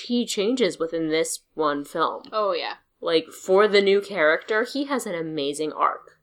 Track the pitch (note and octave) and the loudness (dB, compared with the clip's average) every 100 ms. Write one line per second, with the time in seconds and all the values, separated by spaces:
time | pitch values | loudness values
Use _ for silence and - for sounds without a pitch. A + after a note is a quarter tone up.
0 | - A#3+ A#3 - G3+ B3+ G3 - E3 E3 | -2 -2 -2 -2 0 2 0 0 -4 -2
1 | D#3+ D#3+ E3 - _ - D3+ C#3+ C#3+ E3+ | 0 0 -2 -6 _ -2 -2 -2 -4 -2
2 | D#3 A2 - A3 G3+ E3+ A#2+ - _ _ | -2 -4 -6 -2 -2 -2 -4 -10 _ _
3 | E3+ E3 - - - F#3+ G#3+ G3+ G3 G3 | 0 0 0 -6 2 4 6 4 4 2
4 | G3+ G3 D#3 E3 - A3 - C#4 C#4+ C4 | 2 2 2 2 0 -2 -2 -4 -2 -4
5 | G#3+ E3+ D#3+ D#3 C#3 D3 D#3 - D3+ - | -4 -6 -6 -4 -4 -4 -6 0 0 0
6 | - _ | -10 _